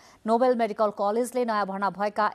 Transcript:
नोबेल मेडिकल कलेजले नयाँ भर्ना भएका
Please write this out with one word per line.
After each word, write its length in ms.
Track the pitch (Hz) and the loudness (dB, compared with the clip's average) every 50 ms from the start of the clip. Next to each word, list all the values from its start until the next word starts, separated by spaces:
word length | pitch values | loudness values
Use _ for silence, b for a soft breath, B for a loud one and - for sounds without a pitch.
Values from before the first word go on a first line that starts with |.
| B B B B B | B B B B B
नोबेल 320 | 214 233 233 262 254 247 | 0 2 4 4 4 2
मेडिकल 400 | 233 233 208 208 220 220 208 202 | 2 0 -2 0 0 0 0 0
कलेजले 440 | - 202 202 214 233 247 233 - 247 | -2 -2 0 0 0 -2 -2 -2 -2
नयाँ 240 | 247 233 214 208 202 | -2 0 0 -2 -2
भर्ना 240 | 190 190 196 202 190 | -2 -4 -2 -2 -4
भएका 400 | 175 185 208 208 208 226 208 208 - | -2 -2 -4 -2 0 0 0 0 -2